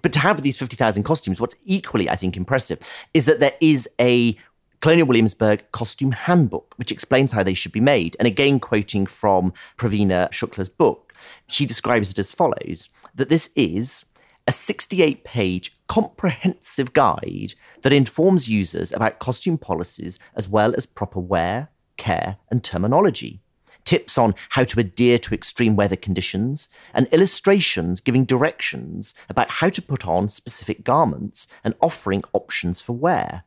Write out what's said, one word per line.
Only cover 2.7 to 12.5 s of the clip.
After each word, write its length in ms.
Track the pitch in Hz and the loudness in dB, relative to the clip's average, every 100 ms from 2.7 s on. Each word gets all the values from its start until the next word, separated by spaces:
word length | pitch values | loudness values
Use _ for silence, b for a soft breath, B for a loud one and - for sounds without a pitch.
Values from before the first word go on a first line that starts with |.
| 85 B B B | -8 B B B
is 140 | 160 131 | 0 4
that 120 | 190 | 4
there 160 | 139 - | 4 4
is 260 | 160 143 117 - | 2 4 0 0
a 360 | 123 123 117 107 b _ _ _ | 2 4 2 0 b _ _ _
Colonial 260 | 156 170 151 | 2 4 4
Williamsburg 580 | 117 110 - 110 104 _ | 4 4 2 2 0 _
costume 400 | - 113 - 135 | -10 -8 -4 -4
handbook, 640 | 123 - 180 131 78 _ - | -2 2 2 2 -2 _ -12
which 140 | 117 | -8
explains 400 | - - 131 135 | -6 0 2 2
how 140 | 110 | 0
they 100 | 95 | 0
should 160 | 92 85 | -2 -4
be 100 | 104 | 0
made. 360 | 131 131 82 - | 2 2 0 0
And 80 | 117 | 0
again, 320 | 110 139 139 | 2 2 2
quoting 480 | - 107 101 101 98 | 0 -2 0 -2 -4
from 460 | - 107 95 90 B B - | -2 2 2 2 B B -6
Pravina 520 | 120 101 101 92 90 | -2 2 2 2 0
Shukla's 360 | - - - 92 | -4 -8 -6 -8
book, 440 | _ 139 - _ B B B _ | _ 2 2 _ B B B _
she 180 | - 143 | -2 -2
describes 440 | - 107 120 98 | -2 0 0 0
it 80 | - | -4
as 140 | 98 | -6
follows, 560 | - 165 | 0 0